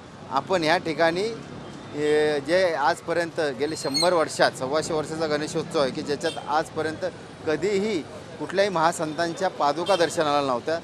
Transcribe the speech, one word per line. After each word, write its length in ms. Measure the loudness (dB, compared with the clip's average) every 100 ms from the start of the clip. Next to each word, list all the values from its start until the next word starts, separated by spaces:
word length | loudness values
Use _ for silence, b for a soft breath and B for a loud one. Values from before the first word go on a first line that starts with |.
| -16 -16 -4
आपण 320 | -2 2 2
ह्या 140 | 4 2
ठिकाणी, 460 | 2 2 2 2 -2 -6 -12 -14 -14 -14 -10 -2
ए, 440 | 2 4 4 0
जे 340 | 2 4 4
आजपर्यंत 680 | 2 2 0 -2 -2 -2 -2 -2 0
गेले 160 | -4 -2
शंभर 380 | -2 2 4
वर्षात, 380 | 4 2 4 2
सव्वाशे 420 | 2 -2 0 0
वर्षाचा 340 | -2 -2 -2 0
गणेशोत्सव 520 | 0 -2 -4 -2 0
आहे 120 | 0
की 100 | 0
ज्याच्यात 300 | -4 -2 -2 -4 -2
आजपर्यंत 580 | 0 0 -4 -4 -4 -6 -8 -14 -6 -2
कधीही 540 | 0 2 0 0 -2 -4 -12 -14 -10
कुठल्याही 300 | -2 2 2
महासंतांच्या 800 | 4 2 2 -2 -2 -2 -2 -2
पादुका 460 | 2 0 2 2 4
दर्शनाला 520 | 4 2 2 2 2
नव्हत्या 320 | 0 -2 -4